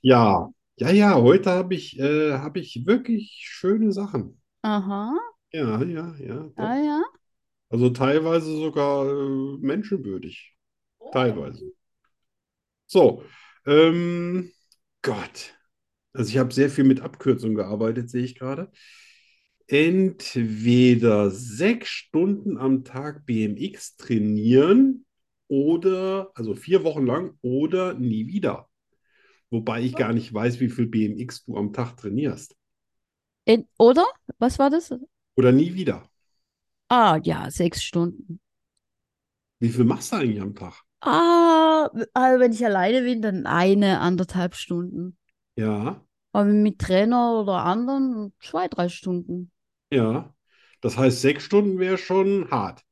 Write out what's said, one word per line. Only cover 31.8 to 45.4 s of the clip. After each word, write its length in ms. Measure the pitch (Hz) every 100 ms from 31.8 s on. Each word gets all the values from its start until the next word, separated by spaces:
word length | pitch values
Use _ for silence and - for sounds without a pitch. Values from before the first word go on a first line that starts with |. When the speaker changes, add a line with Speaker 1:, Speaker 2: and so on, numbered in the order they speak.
| 120 -
Speaker 1:
trainierst. 580 | 104 113 147 - - _ _ _ _ _ _ _ _ _
Speaker 2:
In, 220 | - 226 - _
oder? 280 | 233 262 415 - - -
Was 200 | 240 -
war 120 | 277
das? 240 | 311 - 247 269 _ _ -
Speaker 1:
Oder 160 | 123
nie 220 | 131 175
wieder. 340 | 185 170 82 - _ _ _ _ _ _ _ _
Speaker 2:
Ah, 300 | 247 214 160
ja, 280 | 170 156 -
sechs 320 | - 175 -
Stunden. 580 | - 175 170 - - 170 _ _ _ _ _ _ _ _ _ _ _ _
Speaker 1:
Wie 120 | 117
viel 140 | 117
machst 280 | 120 - -
du 40 | 220
eigentlich 240 | 127 104
am 120 | 98
Tag? 200 | 104 - - _ _
Speaker 2:
Ah, 880 | - 311 339 339 339 320 320 320 294 - -
also 280 | 254 262 254
wenn 120 | 247
ich 120 | 220
alleine 380 | 233 190 185 254
bin, 200 | 240 226
dann 240 | 214 185 -
eine, 540 | 165 185 202 202 185
anderthalb 540 | 175 180 180 185 180
Stunden. 640 | - - 175 180 190 180 - _ _